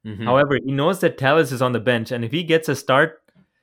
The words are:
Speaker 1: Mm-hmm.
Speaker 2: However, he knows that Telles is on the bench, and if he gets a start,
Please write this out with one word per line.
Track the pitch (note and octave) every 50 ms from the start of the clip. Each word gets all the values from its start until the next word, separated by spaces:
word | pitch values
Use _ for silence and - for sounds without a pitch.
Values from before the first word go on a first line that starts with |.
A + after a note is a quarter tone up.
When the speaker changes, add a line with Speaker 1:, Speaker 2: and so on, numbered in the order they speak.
| -
Speaker 1:
Mm-hmm. | A2 G#2+ - A2+
Speaker 2:
However, | A#2+ B2+ C3+ D3 C#3 C#3 A#2+ A#2
he | C3+
knows | C#3 C#3 C#3+ E3+ G3 F#3
that | F3+ D#3+ - -
Telles | C#3 C3 D3 E3 D#3+ B2+
is | C3+ A#2
on | C3 B2+ B2
the | A#2+
bench, | G#2 B2+ A#2+ A2+ A2+ -
and | B2+ A#2+ A#2
if | A2
he | B2+ E3+ F3+
gets | D#3 D#3+ D#3+ D#3+ -
a | -
start, | - - - C3 C#3 D#3 D#3+ - - _ _ _ _ _ _ _ _